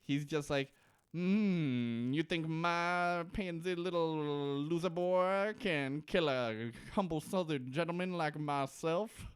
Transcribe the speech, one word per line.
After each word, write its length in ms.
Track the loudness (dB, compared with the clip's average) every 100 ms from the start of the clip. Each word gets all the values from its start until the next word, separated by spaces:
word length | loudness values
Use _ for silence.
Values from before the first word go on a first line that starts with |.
He's 220 | 0 -2
just 260 | 0 -4 0
like, 220 | 0 -2 _ _ _ _
Hmm, 960 | -4 2 4 4 4 2 2 0 0 0
you 120 | 0
think 240 | 0 -2 -2
my 760 | 0 0 2 2 2 2 0 -2
pansy 440 | -4 -4 -4 -2 -2
little 400 | 0 2 2 0
loser 760 | 0 0 0 0 0 0 0
boy 640 | 0 2 4 4 2 0 -2
can 420 | 0 0 0 -4 0
kill 200 | 2 4
a 440 | 2 0 -2 -4 -8 -6
humble 280 | -2 0 0
southern 500 | -2 -2 0 -2 -2
gentleman 440 | -2 -2 0 -2
like 220 | 0 -2 -2
myself? 960 | -2 0 -2 -2 0 0 -2 -8 -16